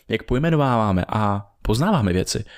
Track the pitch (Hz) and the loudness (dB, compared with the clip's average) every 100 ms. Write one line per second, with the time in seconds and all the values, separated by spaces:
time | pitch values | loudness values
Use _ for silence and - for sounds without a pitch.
0 | - 110 - 127 165 156 135 117 104 92 | -6 -6 -2 -2 2 2 2 2 2 0
1 | - 110 104 101 - _ - 113 190 170 | 0 -2 -2 -2 -8 _ -2 0 2 2
2 | 95 90 - - - | 2 0 -2 -6 -8